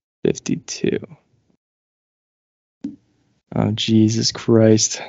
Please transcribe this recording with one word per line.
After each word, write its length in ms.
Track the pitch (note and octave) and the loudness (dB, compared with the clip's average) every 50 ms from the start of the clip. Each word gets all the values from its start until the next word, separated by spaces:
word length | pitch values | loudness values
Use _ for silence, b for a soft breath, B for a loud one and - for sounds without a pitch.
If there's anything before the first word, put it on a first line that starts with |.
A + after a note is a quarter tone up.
| _ _ _ _ - | _ _ _ _ -2
fifty-two. 760 | - - - - - - - - - - - - - - - - - D#3 - _ _ _ _ _ _ _ _ _ _ _ _ _ _ _ _ _ _ _ _ _ _ _ _ _ _ _ _ _ _ _ _ - - - - _ _ _ _ _ _ _ _ _ _ - | -2 -2 -4 -4 -6 -6 -6 -6 -10 -10 -6 -4 -4 -4 -4 -8 -12 -18 -20 _ _ _ _ _ _ _ _ _ _ _ _ _ _ _ _ _ _ _ _ _ _ _ _ _ _ _ _ _ _ _ _ -14 -14 -14 -16 _ _ _ _ _ _ _ _ _ _ -4
Oh, 140 | - A2 G#2 | -2 -2 -2
Jesus 600 | G#2+ A2 - - A2+ A2 A2 A2 A2+ A2+ A2+ - - | -2 -4 -2 0 2 4 4 2 2 0 -4 -4 -6
Christ. 680 | - - - A#2 A2+ A2 A2 A2 A2 - - - - B | -6 0 2 4 6 6 6 6 4 2 -2 -4 -8 B